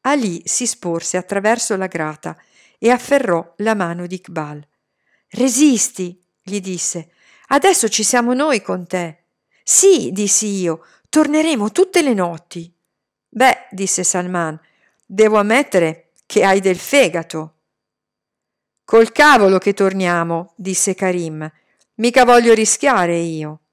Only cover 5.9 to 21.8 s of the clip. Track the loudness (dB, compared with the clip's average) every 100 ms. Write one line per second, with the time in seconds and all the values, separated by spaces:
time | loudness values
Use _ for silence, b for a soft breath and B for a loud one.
5.9 | -6 -10 -10 _ _ -10 -8 -8 -8 -8
6.9 | -8 -14 b b b b 2 4 2 0
7.9 | -2 0 0 0 0 0 -2 -4 -8 -6
8.9 | -6 -8 -12 _ _ _ _ -2 2 4
9.9 | 4 0 -4 -2 -2 -2 -4 -4 -6 b
10.9 | b b 0 2 0 0 -2 -2 0 0
11.9 | 0 0 0 -2 -6 _ -16 -16 _ _
12.9 | _ _ _ _ 2 2 2 -8 -8 -6
13.9 | -4 -4 -4 -6 -6 -6 -8 _ _ _
14.9 | _ _ 2 4 4 2 0 2 0 0
15.9 | -4 _ _ _ 2 4 4 2 -2 0
16.9 | 2 2 0 -8 -12 -12 _ _ _ _
17.9 | _ _ _ _ _ _ _ _ _ 2
18.9 | 4 4 4 6 6 4 4 0 0 0
19.9 | 0 -2 -2 -2 -6 -8 -12 -8 -4 -4
20.9 | -2 -2 -2 -6 -10 -12 _ _ _